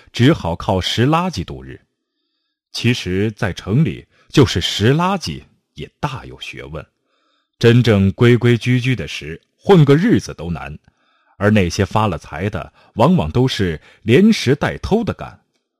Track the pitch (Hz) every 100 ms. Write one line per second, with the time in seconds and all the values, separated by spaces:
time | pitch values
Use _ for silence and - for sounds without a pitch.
0 | _ - 123 160 87 85 - 95 - -
1 | 123 160 185 - - 67 65 - _ _
2 | _ _ _ _ _ _ _ - 117 123
3 | 90 92 107 107 104 82 - 117 147 64
4 | - _ _ - 120 95 - - 107 147
5 | 180 196 - 71 - _ _ - 143 _
6 | 147 131 65 62 - - 65 78 - _
7 | _ _ _ _ _ _ 117 117 120 104
8 | 98 - 120 120 120 120 - 127 120 127
9 | 71 - 71 82 _ _ - 190 143 143
10 | 226 135 - 71 82 82 69 76 _ _
11 | _ _ _ - 101 107 87 - 95 110
12 | 107 78 - 73 98 92 - _ _ -
13 | 131 180 80 110 131 - 95 78 - _
14 | - 127 208 214 - 170 131 71 - 208
15 | 196 - 65 - _ _ _ _